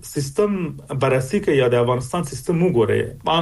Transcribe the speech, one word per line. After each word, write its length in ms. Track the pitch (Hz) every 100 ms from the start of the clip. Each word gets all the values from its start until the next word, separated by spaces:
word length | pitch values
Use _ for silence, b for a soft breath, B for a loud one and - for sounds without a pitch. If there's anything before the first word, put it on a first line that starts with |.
سیستم 720 | - 151 139 - 208 190 160 139 -
بررسي 500 | 135 131 131 - 202
کوي 160 | - -
یا 120 | 120
د 60 |
افغانستان 500 | 123 120 127 - 175
سیستم 380 | - - - 165
وګورئ، 400 | 180 117 104 104 - - - 165